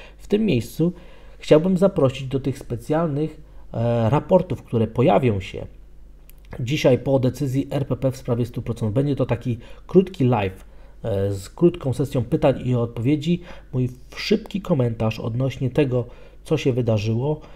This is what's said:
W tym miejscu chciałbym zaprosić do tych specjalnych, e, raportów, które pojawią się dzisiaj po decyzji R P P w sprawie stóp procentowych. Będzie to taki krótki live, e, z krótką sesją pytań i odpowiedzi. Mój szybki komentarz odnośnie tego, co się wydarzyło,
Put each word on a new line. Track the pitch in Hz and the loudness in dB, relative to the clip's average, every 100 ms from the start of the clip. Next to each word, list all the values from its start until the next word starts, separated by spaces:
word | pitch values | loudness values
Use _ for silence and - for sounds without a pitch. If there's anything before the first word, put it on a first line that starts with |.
| - - | -20 -14
W | - | -2
tym | 214 | 0
miejscu | 214 127 113 - 165 180 - - - - | 2 0 0 -2 -2 -2 -12 -20 -20 -4
chciałbym | - 151 180 185 | 4 6 6 2
zaprosić | 196 165 135 - 135 | 2 4 2 0 -4
do | 135 | -4
tych | 131 123 | -4 -6
specjalnych, | - 117 - 151 170 139 156 - - - - | -6 -8 -2 0 0 -2 -4 -8 -20 -18 -8
e, | 117 117 117 110 | -2 0 2 2
raportów, | 147 - 185 170 117 | 2 4 4 2 -6
które | - 117 110 | -2 0 0
pojawią | - 139 196 127 98 | 2 4 4 4 0
się | 95 - - - - - - - - - - - | -4 -10 -12 -16 -20 -20 -20 -20 -20 -20 -14 -8
dzisiaj | 120 147 147 123 | -2 2 4 4
po | - 135 | 4 2
decyzji | 123 - 143 131 - | 2 0 -2 -2 -2
R | 139 131 | -2 -2
P | - | -2
P | 135 | -2
w | 123 | -4
sprawie | - 120 117 | -2 -2 -2
stóp | - | -4
procentowych. | 113 110 110 | -6 -4 -2
Będzie | 107 143 135 | 0 0 0
to | 127 | 0
taki | 120 127 117 - - - | -2 -2 -6 -8 -16 2
krótki | 180 190 - | 4 4 2
live, | 123 120 98 - - - - - | 2 4 0 -4 -18 -20 -20 -10
e, | 113 101 98 | -4 -2 -2
z | 98 - | -4 -8
krótką | - 175 170 135 | 2 2 4 -4
sesją | 123 135 135 | -2 -2 -2
pytań | 107 160 147 127 | 0 2 2 2
i | 127 | 0
odpowiedzi. | 123 117 117 117 151 151 170 - - - | 0 -2 -2 0 0 0 -2 -4 -18 -6
Mój | 127 127 - - - | -2 -2 -4 -16 -6
szybki | - 214 - 190 | 0 0 0 -6
komentarz | - 151 120 110 110 110 | -2 0 0 0 -2 -2
odnośnie | 117 117 135 - 131 | -4 -2 -2 -2 -2
tego, | 156 135 123 117 - - - | 0 0 0 -4 -10 -20 -12
co | - 151 | -4 0
się | 143 | 0
wydarzyło, | 123 113 110 107 113 139 151 - | 0 2 0 0 -2 -2 -4 -8